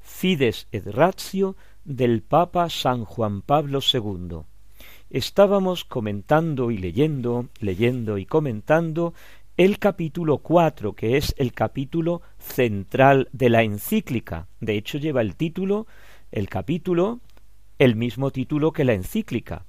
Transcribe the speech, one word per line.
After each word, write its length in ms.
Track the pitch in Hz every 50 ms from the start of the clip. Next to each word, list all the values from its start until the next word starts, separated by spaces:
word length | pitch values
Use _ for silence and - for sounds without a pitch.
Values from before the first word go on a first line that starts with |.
Fides 640 | - - - - - 185 190 143 135 113 98 - - - -
et 120 | 104 -
Ratio, 680 | 101 104 120 156 185 190 - - - - 190 196 190 190 - - - - - -
del 360 | - 135 120 127 120 117 110
Papa 480 | - - 143 156 175 175 - 180 175 165
San 360 | - - - 139 127 120 110
Juan 360 | - - 117 110 104 101 98 -
Pablo 360 | - 143 156 151 143 135 139
segundo. 640 | - - - 127 104 104 98 87 90 87 85 80 78 - - - - - - - - - - - - -
Estábamos 760 | - 139 - - - 202 202 190 202 196 190 185 180 165 -
comentando 840 | - - 127 107 107 101 101 98 - 151 156 165 165 147 127 127 120
y 80 | 117
leyendo, 720 | 98 90 90 80 110 147 160 151 135 117 120 120 120 123 127 - -
leyendo 560 | - 98 92 85 117 123 127 127 113 107 104
y 80 | 101 92
comentando 880 | - - 160 151 139 113 104 - - 151 165 170 165 151 165 170 170 - - - - - - - - -
el 240 | - 175 190 202 -
capítulo 600 | - 202 180 - 170 156 - 175 170 156 139 -
cuatro, 560 | - - 156 175 170 156 - - 104 101 95
que 200 | - - 110 127
es 180 | 147 139 - -
el 160 | - 139 120 -
capítulo 680 | - 120 107 - 131 139 - - 165 160 165 175 165 - - - -
central 920 | - - - - 127 117 104 98 95 - - 120 131 139 139 135 123 -
de 180 | - 110 131 123
la 140 | 113 113 117
encíclica. 840 | 110 104 104 - - 214 220 - - 131 110 - - 92 82 85 - - -
De 160 | 120 110 107
hecho, 220 | 107 104 - -
lleva 240 | 151 139 156 139 127
el 160 | 113 101 80
título, 500 | - 160 170 - 185 190 190 202 214 220 - - - - - - - - - -
el 160 | - - -
capítulo, 720 | - 98 95 - 165 175 - 185 180 170 180 214 240 247 - - - - - - - - - - - -
el 160 | 143 123 113
mismo 360 | 110 120 120 104 123 135 139
título 420 | - 131 123 - 151 151 147 160 160
que 100 | - 143
la 80 | 127
encíclica 720 | 113 95 92 - - 220 214 - 131 110 - - 82 82 82